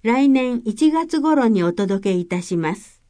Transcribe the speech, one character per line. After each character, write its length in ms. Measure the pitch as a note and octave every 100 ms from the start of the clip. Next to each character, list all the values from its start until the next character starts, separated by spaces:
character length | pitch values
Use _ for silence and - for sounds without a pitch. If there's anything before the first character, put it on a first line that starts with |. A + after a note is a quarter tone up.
来 260 | A3 B3+ C#4
年 340 | C4 B3+ A#3+
一 280 | A3+ G3+ D#4
月 280 | D#4+ E4 D#4
頃 280 | D4+ D4+ A#3
に 140 | G3+
お 100 | F3
届 380 | F3 G3 G3 G3
け 20 |
い 140 | F3+ F3
た 160 | F3+
し 140 | F3 F3
ま 180 | D#3+
す。 280 | F#3 - _